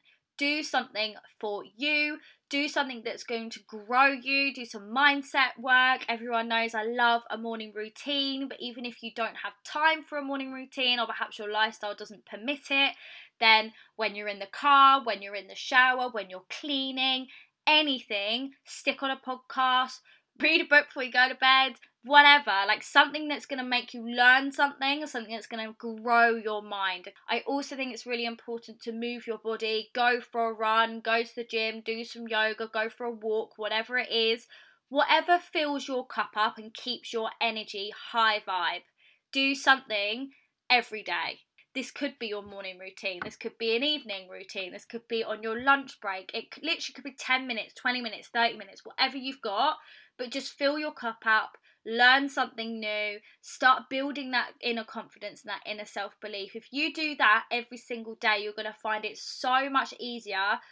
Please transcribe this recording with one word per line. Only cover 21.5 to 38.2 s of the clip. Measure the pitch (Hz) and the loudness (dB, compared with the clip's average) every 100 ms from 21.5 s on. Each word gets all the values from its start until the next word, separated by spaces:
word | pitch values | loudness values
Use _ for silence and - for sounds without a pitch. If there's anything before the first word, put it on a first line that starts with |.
| 262 262 240 _ _ | 6 6 -2 _ _
whatever, | 233 285 285 285 277 196 196 | 8 10 12 8 6 2 2
like, | 214 | 0
something | - 285 294 302 302 | 4 6 6 2 -4
that's | 277 - | -6 -6
gonna | 262 | -8
make | 254 247 240 | -2 -2 -2
you | 240 226 | -10 -6
learn | 240 247 262 277 | 6 6 6 4
something, | 277 285 285 269 294 302 | 0 0 0 -2 -2 -4
something | 247 214 | -8 -8
that's | 226 - | -10 -8
gonna | 226 220 220 | -8 -8 -10
grow | 233 220 226 233 233 226 | -12 -6 2 6 6 4
your | 214 214 | -2 -6
mind. | 208 202 190 180 190 - - | -6 -4 -2 -4 -10 -16 -4
I | 233 - | -4 -2
also | 277 277 269 | -4 -4 -6
think | 262 | -6
it's | 226 247 | -8 -6
really | 240 233 | -4 -4
important | 233 - 233 226 220 | -8 -10 -10 -10 -12
to | 233 | -10
move | 226 240 240 - | -6 -6 -6 -8
your | 214 | -6
body, | 220 220 220 220 220 | -6 -4 -2 -4 -4
go | 254 240 240 | 0 2 2
for | - 240 226 | -2 -2 -2
a | |
run, | 214 220 220 226 226 | 0 2 4 2 0
go | 226 233 | 0 0
to | 233 - | 0 -8
the | 233 | -6
gym, | 220 220 220 | -2 -2 -4
do | 220 226 | -6 -6
some | 233 233 226 | -6 -10 -4
yoga, | 220 214 214 226 | 0 0 -2 -4
go | 226 226 | -4 -4
for | - 240 | -4 -8
a | |
walk, | 226 220 214 220 - | -6 -2 -2 -4 -6
whatever | 208 214 226 247 | -2 -2 0 -4
it | 233 | 0
is, | 226 226 233 - - - _ _ | 0 2 0 -4 -20 -20 _ _
whatever | 277 - 311 320 349 | 0 4 4 6 2
fills | - 330 294 285 277 | 2 -2 0 -2 -4
your | 254 240 | -6 -4
cup | - 208 214 | -6 -4 0
up | 220 226 | 0 -2
and | 214 | -14
keeps | - 254 233 - | -12 -10 -10 -6
your | 233 220 - | -6 -6 -2
energy | 233 220 208 202 208 - - | -4 -2 -8 -10 -10 -12 -4
high | 233 | 2